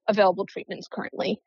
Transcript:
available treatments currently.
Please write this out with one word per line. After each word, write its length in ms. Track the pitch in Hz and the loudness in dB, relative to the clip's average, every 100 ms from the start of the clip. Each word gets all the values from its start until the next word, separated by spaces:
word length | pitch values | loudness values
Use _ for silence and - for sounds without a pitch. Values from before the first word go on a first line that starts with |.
| - | 0
available 380 | 208 190 180 196 | 4 4 4 -2
treatments 420 | - - - - | -8 -10 -12 -10
currently. 500 | - - - 185 214 | -10 -8 -4 -4 -4